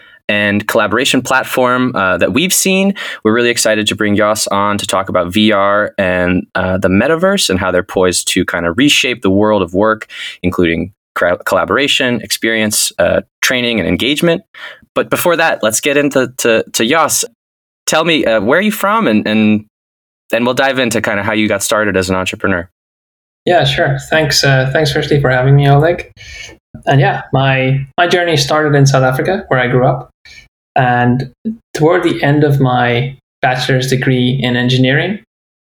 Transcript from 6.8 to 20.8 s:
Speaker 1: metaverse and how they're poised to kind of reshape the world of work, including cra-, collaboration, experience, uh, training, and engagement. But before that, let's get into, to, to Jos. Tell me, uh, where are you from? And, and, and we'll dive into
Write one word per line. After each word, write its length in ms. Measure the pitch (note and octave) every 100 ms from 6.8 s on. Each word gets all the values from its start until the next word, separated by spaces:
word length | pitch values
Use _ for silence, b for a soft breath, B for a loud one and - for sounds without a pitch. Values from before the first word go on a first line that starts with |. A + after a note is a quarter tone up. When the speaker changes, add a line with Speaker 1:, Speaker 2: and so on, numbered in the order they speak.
| F#2+
Speaker 1:
metaverse 640 | F#2+ C3+ E3 F#3+ G3 -
and 100 | F#2
how 120 | F#2+
they're 120 | F2+
poised 460 | F2+ - F#2 F2 -
to 160 | F#2 F2+
kind 200 | F2 E2+
of 120 | F2
reshape 440 | D3 - C3 A#2+
the 80 | G2
world 320 | G2 G#2+ G#2
of 120 | F2
work, 340 | F2+ G#2+ G#2+ - B B B
including 520 | F#2 F2+ F2 E2 F2+ - _
cra-, 300 | - F2 F2+
collaboration, 800 | - F#2 E2 A#2 C#3 - C3 A#2+
experience, 720 | A2+ - A2+ A2+ G#2+ G#2+ - -
uh, 200 | F2 F2 - _
training, 400 | - B2+ A#2+ A2+
and 60 | E2+
engagement. 560 | F2+ A2 D3 E3+ E3 - - B B B -
But 140 | A#2
before 260 | C#3 F3+ D#3+
that, 260 | E3 -
let's 200 | G#2+ A2
get 160 | D3 C#3
into, 320 | C#3+ C3+ B2+ -
to, 260 | A#2+ A2 -
to 160 | - A#2
Jos. 380 | D#3+ C#3 - - _ _ _ _ _ -
Tell 200 | D#3 E3
me, 200 | D#3 -
uh, 140 | A2+
where 200 | G2+ D#3+
are 40 |
you 80 | G#3
from? 360 | G#3 G3 A3 D#3
And, 200 | G#2+ -
and, 380 | G#2+ G#2+ G#2+ - _ _ _ _ _ _
and 140 | A2+ A#2+
we'll 100 | B2+
dive 240 | C3+
into 220 | C3